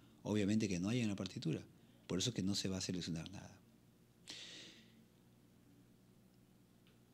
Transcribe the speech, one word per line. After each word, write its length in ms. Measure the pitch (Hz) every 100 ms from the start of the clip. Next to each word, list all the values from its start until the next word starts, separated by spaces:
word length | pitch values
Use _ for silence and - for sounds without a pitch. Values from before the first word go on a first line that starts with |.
| - -
Obviamente 440 | - 107 98 107 104
que 140 | 87
no 80 | 95
hay 120 | 123
en 80 | 110
la 60 |
partitura, 480 | 101 98 120 160 113 - - - - -
por 120 | 90
eso 140 | 117
que 100 | -
no 120 | 95
se 160 | 101 101
va 80 | 92
a 20 |
seleccionar 500 | 90 90 85 82 82
nada. 220 | 92 - - - - - - - - - - - - - - - - - - - - - - - - - - - - - - - - - - - - -